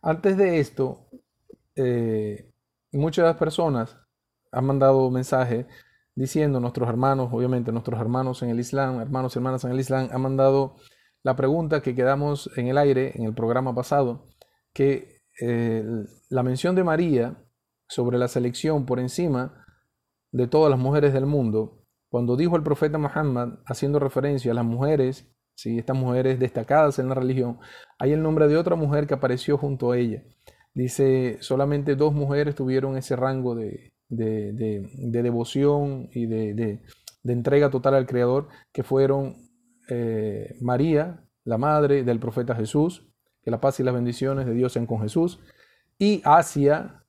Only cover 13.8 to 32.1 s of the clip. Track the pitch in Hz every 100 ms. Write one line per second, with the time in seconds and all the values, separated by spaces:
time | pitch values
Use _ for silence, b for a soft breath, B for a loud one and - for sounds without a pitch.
13.8 | 123 143 131 120 - b b b _ -
14.8 | 139 131 - _ _ - 120 120 117 113
15.8 | 110 113 104 _ _ 131 127 127 175 185
16.8 | 180 160 175 131 120 - _ _ _ _
17.8 | _ - 123 123 123 131 123 123 156 156
18.8 | 127 127 127 - 175 127 131 b b b
19.8 | b _ _ _ _ 127 123 151 156 131
20.8 | 127 147 143 135 135 147 117 107 107 -
21.8 | _ _ _ 120 120 123 170 170 156 143
22.8 | 151 151 147 - 151 123 120 - - 120
23.8 | 139 147 139 - 139 139 120 117 117 117
24.8 | 139 151 131 135 - _ _ - 113 117
25.8 | 117 131 127 123 131 127 127 - 113 147
26.8 | 151 139 131 131 127 131 120 117 B B
27.8 | B _ 135 151 160 156 151 156 175 170
28.8 | 147 147 147 139 135 123 - 143 143 135
29.8 | 120 123 120 107 - b b b b -
30.8 | 127 - 135 131 127 110 - 135 139 147
31.8 | 143 139 151